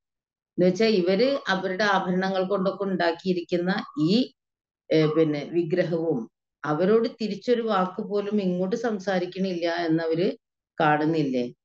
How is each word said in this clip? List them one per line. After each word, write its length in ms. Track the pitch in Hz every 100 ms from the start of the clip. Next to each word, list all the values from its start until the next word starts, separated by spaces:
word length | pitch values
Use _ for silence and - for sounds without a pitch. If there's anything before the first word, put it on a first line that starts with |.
| _ _ _ _ _ -
എന്ന് 80 | 180
വെച്ചാ 280 | 180 226
ഇവര് 440 | 208 175 190 254 277 -
അവരുടെ 360 | 185 185 185
ആഭരണങ്ങൾ 600 | 214 190 180 180 190 190
കൊണ്ടൊക്കെ 400 | 185 196 190 185
ഉണ്ടാക്കിയിരിക്കുന്ന 1000 | 196 180 170 170 185 175 175 175 175 202 - -
ഈ, 300 | 156 220 262 - _ _ _ _ -
ഏ, 160 | 160 156
പിന്നെ 460 | 156 160 147 135
വിഗ്രഹവും 800 | 170 170 180 180 165 165 131 110 _ _ _
അവരോട് 480 | 143 151 185 220 233
തിരിച്ചൊരു 500 | - 214 190 - 240
വാക്ക് 400 | 220 196 180 -
പോലും 400 | 190 202 202 208
ഇങ്ങോട്ട് 340 | 190 180 190 240
സംസാരിക്കണില്ല 1000 | 240 214 196 185 180 190 190 175 170 170
എന്നവര് 560 | 170 160 165 160 196 - _ _ _ -
കാണുന്നില്ലേ? 760 | 160 151 151 160 143 127 120 -